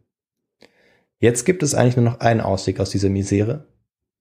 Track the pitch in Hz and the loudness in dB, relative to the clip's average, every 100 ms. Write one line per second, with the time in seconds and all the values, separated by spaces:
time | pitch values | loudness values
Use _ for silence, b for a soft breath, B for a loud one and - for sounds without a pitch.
0 | _ _ _ _ _ _ b b b b | _ _ _ _ _ _ b b b b
1 | b _ 110 120 - 180 147 - 123 123 | b _ 2 2 0 0 0 2 2 2
2 | 117 - 117 113 98 98 - 95 95 98 | 0 0 0 0 0 -2 -4 -4 -4 -2
3 | 98 98 98 101 107 151 - _ _ _ | 0 0 0 -2 -2 -6 -12 _ _ _
4 | _ _ | _ _